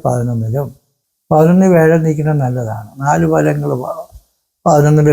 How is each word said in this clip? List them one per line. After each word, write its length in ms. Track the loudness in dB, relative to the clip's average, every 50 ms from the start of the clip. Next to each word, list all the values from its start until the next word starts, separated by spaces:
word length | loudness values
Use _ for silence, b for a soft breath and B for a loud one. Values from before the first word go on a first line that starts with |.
| -2
പതിനൊന്നിലും. 640 | -4 -4 -2 -4 -4 -4 -4 -4 -4 -6 -6 -8 -8 -12 _ _ _ _ _ _ _ _ _ _ -2
പതിനൊന്ന് 340 | 2 2 4 4 4 4 4
വേഴം 380 | 4 4 4 4 4 2 2 0
നിൽക്കുന്നത് 360 | -2 -2 -2 -2 -2 -2 -2 -2
നല്ലതാണ്. 460 | -2 -4 -6 -6 -8 -8 -10 -12 -16 -12 -6 -2
നാല് 220 | -2 0 0 0 0 0
ഫലങ്ങൾ 360 | 0 0 0 -2 -2 -4 -4 -6 -6
പ-, 260 | -6 -8 -10 -12 -14 -18 -20 -20 _ _ _ _ _ _ _ _ -2
പതിനൊന്നിൽ 420 | 2 2 4 4 4 4 4 4 4